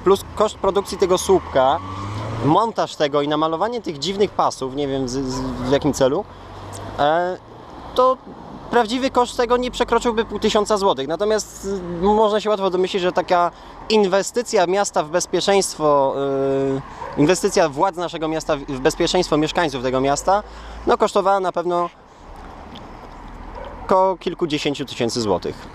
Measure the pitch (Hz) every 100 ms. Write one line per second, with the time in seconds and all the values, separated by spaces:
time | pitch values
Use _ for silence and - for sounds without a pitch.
0 | 180 196 - - 190 - 190 185 190 190
1 | 190 180 - 185 - 139 131 165 - -
2 | - - - - 127 175 226 202 160 -
3 | 151 147 147 151 160 160 214 240 - 143
4 | 156 196 202 - 147 - 131 135 143 135
5 | 131 131 131 131 131 123 123 139 147 -
6 | 131 156 - - - - - - - -
7 | 143 165 180 185 - - - - - -
8 | 254 254 - - - - - 233 208 254
9 | 262 254 240 - 240 247 247 - 247 233
10 | 240 220 220 208 214 214 208 214 196 135
11 | 135 160 208 214 - - 196 196 175 175
12 | 190 214 214 208 208 208 196 180 185 202
13 | 180 175 175 180 175 - - - - 214
14 | 196 196 185 240 233 214 170 196 202 190
15 | 151 170 170 175 202 196 180 - 151 143
16 | 135 135 139 135 135 135 139 135 - -
17 | - - 147 180 202 196 160 135 196 170
18 | 170 165 156 160 - 147 139 131 143 -
19 | 170 185 170 151 151 - 165 127 127 131
20 | 135 143 - 202 - - - - - 240
21 | 208 208 190 196 185 175 170 175 170 -
22 | - - - - - - - - - -
23 | - - - - - - - - - 190
24 | 190 180 - 165 175 147 147 139 131 -
25 | 117 123 107 87 92 - -